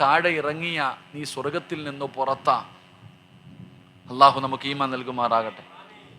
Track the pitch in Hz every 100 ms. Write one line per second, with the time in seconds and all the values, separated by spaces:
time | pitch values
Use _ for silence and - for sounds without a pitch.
0 | 139 160 175 160 147 156 170 160 135 -
1 | - 147 143 135 139 165 - 160 147 139
2 | 139 135 135 135 - 113 - - - -
3 | - - - - - - - - - -
4 | - 127 139 135 135 131 139 143 135 127
5 | 127 123 120 117 110 - - - - -
6 | -